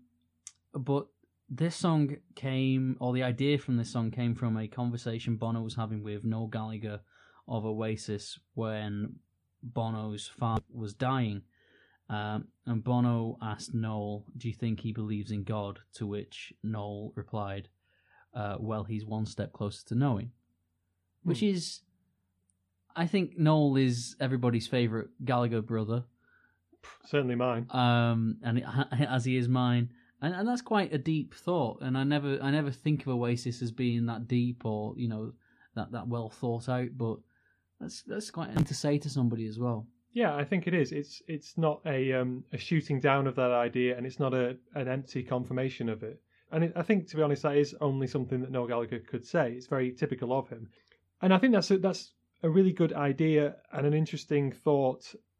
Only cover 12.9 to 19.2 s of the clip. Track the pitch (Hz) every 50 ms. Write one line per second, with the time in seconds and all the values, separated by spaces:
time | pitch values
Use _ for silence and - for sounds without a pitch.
12.9 | 123 123 123 120 120 117 113 113 - - 113 110 104 - - - 120 113 113 110
13.9 | 107 107 104 104 104 104 - - - 123 - 117 113 - 120 113 110 - - 113
14.9 | 107 113 107 107 107 104 101 101 107 101 101 113 110 107 101 101 101 - - _
15.9 | - - 110 101 104 104 - - - - - - - - - 110 110 104 101 104
16.9 | 104 104 107 110 - 104 98 - - 107 101 98 98 98 95 - _ _ _ _
17.9 | _ _ _ _ _ _ _ _ - 110 107 104 98 - 107 107 110 107 95 101
18.9 | 110 104 107 104 107 110